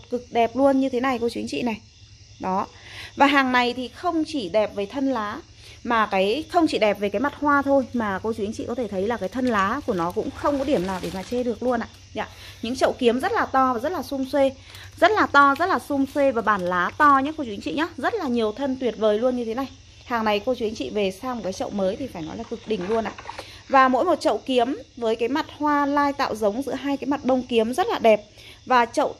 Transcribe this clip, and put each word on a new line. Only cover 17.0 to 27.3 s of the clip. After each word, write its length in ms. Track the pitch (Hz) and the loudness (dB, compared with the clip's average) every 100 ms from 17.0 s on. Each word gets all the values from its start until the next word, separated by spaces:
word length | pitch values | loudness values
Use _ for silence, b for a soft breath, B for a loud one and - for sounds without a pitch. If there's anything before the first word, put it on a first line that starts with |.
| 294 277 | 6 6
nhé 80 | 269 311 | 2 -4
cô 80 | |
chú 60 | 254 | -8
anh 80 | 202 | -8
chị 140 | 294 | -6
nhé. 120 | 277 339 - | -4 -4 -4
Rất 180 | 302 | -4
là 140 | 453 302 | -2 -2
nhiều 240 | 240 214 | 0 0
thân 240 | 220 277 262 | -2 -4 -2
tuyệt 140 | 254 196 | -2 0
vời 200 | 214 214 | 2 2
luôn 180 | 254 247 | 2 -2
như 80 | |
thế 100 | 226 | -4
này. 120 | 226 269 - - B | -6 -6 -10 -20 B
Hàng 200 | - 240 | -6 -2
này 160 | 220 208 | 0 0
cô 140 | 202 | 0
chú 120 | 254 214 | -2 -4
anh 80 | |
chị 160 | 220 - | -6 -6
về 200 | 202 196 | -2 -2
sang 260 | 185 254 240 | -2 -6 -6
một 40 | |
cái 80 | 185 | -6
chậu 180 | 190 - | -6 -6
mới 260 | 202 190 226 | -2 -2 -2
thì 100 | 262 | -6
phải 160 | 180 | -8
nói 140 | 156 190 | -10 -10
là 80 | |
cực 160 | 226 226 - | -10 -10 -4
đỉnh 220 | 220 175 | -4 -2
luôn 160 | 226 | -2
ạ. 80 | 220 - - B B B B | -2 -8 -14 B B B B
Và 200 | 262 254 | 4 6
mỗi 160 | 254 | 4
một 160 | 339 320 | 2 2
chậu 200 | 311 - - | 2 0 0
kiếm 360 | 254 233 403 - - | 2 2 -2 -10 -4
với 200 | 233 226 | -2 0
cái 120 | 233 | 0
mặt 180 | 285 302 - | -2 -4 -4
hoa 280 | 294 294 285 | 0 2 2
lai 260 | 285 285 | 2 0
tạo 220 | 277 269 | 0 -4
giống 280 | 220 214 214 | 0 0 0
giữa 120 | 277 | -4
hai 220 | 262 269 277 | -4 -4 -4
cái 100 | 254 | -2
mặt 160 | 285 | -2
bông 180 | - | 2